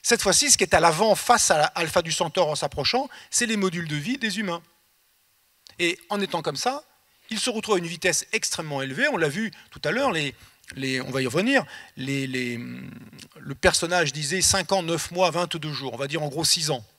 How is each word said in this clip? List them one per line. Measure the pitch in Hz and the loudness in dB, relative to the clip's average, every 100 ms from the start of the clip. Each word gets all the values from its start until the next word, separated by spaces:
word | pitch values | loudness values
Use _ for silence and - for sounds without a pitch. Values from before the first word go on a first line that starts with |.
Cette | - 233 | 2 2
fois-ci, | 202 180 294 | 4 4 6
ce | - | 4
qui | |
est | 196 | 6
à | 175 | 6
l'avant | 170 156 220 185 | 6 4 4 4
face | - 233 - | 6 4 6
à | 160 | 4
Alpha | 151 - 160 180 | 4 0 0 0
du | 165 | 0
Centaure | 156 170 190 156 | -2 -2 2 0
en | |
s'approchant, | 147 143 - 131 240 277 - - | 0 -4 -2 0 0 -2 -10 -4
c'est | - 226 | -2 0
les | 220 | 0
modules | 190 170 165 | 0 -2 -4
de | 147 | -4
vie | 151 269 | -4 -2
des | 220 190 | -2 -2
humains. | 202 170 _ _ _ _ _ _ _ _ _ _ - - | -4 -6 _ _ _ _ _ _ _ _ _ _ -20 -2
Et | 175 170 - | -2 -2 -4
en | 202 | -4
étant | 190 175 | -2 -2
comme | 160 | -2
ça, | 143 247 277 - _ _ _ - | -2 -2 -4 -10 _ _ _ -10
il | 214 | -4
se | 254 | -2
retrouve | 220 214 | -4 0
à | 196 | 0
une | 170 | 0
vitesse | 170 185 165 - | -2 0 0 -2
extrêmement | 220 - - 156 139 | -4 -4 -6 -4 -4
élevée. | 135 131 285 | -4 -2 0
On | 220 | 2
l'a | 160 | -2
vu | 160 220 - - | -2 -8 -10 -20
tout | - | -6
à | 147 | -4
l'heure, | 214 277 | 0 0
les, | 170 143 - - _ - - | 0 -4 -8 -20 _ -16 -8
les, | 135 131 | -4 -4
on | 131 | -4
va | 131 | -2
y | 131 | 0
revenir, | 139 220 269 147 - - - | 0 2 2 0 -12 -18 -10
les, | 135 139 135 | -4 -4 -4
les, | 127 123 120 123 123 131 - - - - - | -4 -4 -6 -8 -12 -14 -16 -18 -20 -20 -16
le | - 139 | -12 2
personnage | 185 - 170 180 151 | 2 2 0 2 2
disait | 143 143 185 | -2 -4 0
cinq | 156 196 165 | 2 2 2
ans, | 196 | 0
neuf | 165 170 - | 0 -4 -4
mois, | 175 180 | 2 2
vingt-deux | 160 175 170 156 | 2 -2 -4 -6
jours, | 143 135 | -6 -8
on | 117 | -6
va | 139 | -4
dire | 156 | -4
en | 147 | -4
gros | 139 | -2
six | 160 175 151 | 0 0 0
ans. | 131 107 | -4 -6